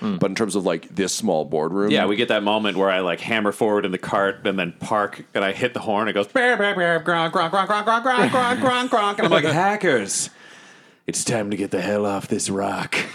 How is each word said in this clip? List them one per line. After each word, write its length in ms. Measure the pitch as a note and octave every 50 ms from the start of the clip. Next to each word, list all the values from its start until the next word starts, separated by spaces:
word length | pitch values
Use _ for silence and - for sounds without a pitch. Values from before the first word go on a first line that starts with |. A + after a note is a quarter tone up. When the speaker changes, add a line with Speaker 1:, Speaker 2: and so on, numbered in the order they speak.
Speaker 1:
Mm. 180 | - A2 G2 F2
Speaker 2:
but 120 | - G2 F#2+
in 20 |
terms 220 | F#2 A#2 G2+ F2
of, 100 | G2+ F2+
like, 260 | F#2+ E2+ E2 - - -
this 180 | F2 F#2+ F2+ -
small 300 | - A2+ G#2 F2 D#2 D2+
boardroom. 480 | D2 D#2 D#2 D#2 E2 F2 G2 G2+ G#2+ C#3+
Speaker 3:
Yeah, 140 | C3 F#2
we 100 | F#2+ G#2
get 100 | G#2+ A#2+
that 160 | A2+ A2+ G#2+ G2+
moment 340 | G2+ G#2+ A2 G#2+ G2+ F#2
where 140 | F#2 F#2+ G2
I, 80 | F#2+ F#2
like, 200 | F#2 F2 E2+ E2+
hammer 320 | - - A#2 A2 G#2+ G#2 G2+
forward 340 | - A#2+ G#2+ G#2 G#2 G2
in 60 | F#2+ F#2
the 60 | F2+
cart 460 | - - - G#2 G2 G2 F#2+ - -
and 140 | G#2+ F#2+ F#2+
then 140 | F2+ F2 E2 -
park, 440 | - - A2+ G#2 G2+ G2 - - - - _
and 120 | A2+ G2+
I 80 | F#2+ G2
hit 220 | - C3 B2 -
the 60 | A2
horn. 280 | - A#2 G#2 G2+ A2+ A2
It 60 | F#2
goes, 120 | G2+ G2+
"Beep, 80 | - -
beep, 240 | C4 A#3+ B3 B3 G3+
beep, 180 | G3+ G3+ G3
gronk, 280 | F#3 F3 E3+ E3 E3 D#3
gronk, 480 | F3 F3 E3+ E3 E3 D#3+ F#3+ E3+ E3 F3
gronk, 160 | G3+ F#3+ F#3
gronk, 160 | G#3 G#3 G3+
gronk, 180 | A3 A3+ A#3 A#3
gronk, 280 | C4 B3 B3 B3 B3+
gronk, 280 | - B3+ B3 A#3+ B3+ B3+
gronk, 300 | - C4 B3 B3 B3 B3+
gronk." 300 | - A3+ G#3 G3+ G3+ G#3
And 80 | G#3+
I'm 40 | F#3
like, 140 | E3 E3 D3
<laughs> 0 |
"Hackers, 840 | D#3+ D3 D#3+ F#3 G3 G#3 G#3 G3 F3 C#3 A2+ G2 F#2+ - - - - - - - - - - - - - - - - _ _ _
it's 160 | - - - -
time 300 | - B2+ A2+ G#2+ G2+ G#2
to 40 |
get 140 | F2+ G2+ F#2+
the 100 | - F#2+
hell 240 | F2+ G2 G#2 G#2 G#2
off 220 | G2+ G2 G2 -
this 240 | - A2+ G2 - -
rock." 460 | G2 G2 G2 G2 G2 F#2 - - - - - - -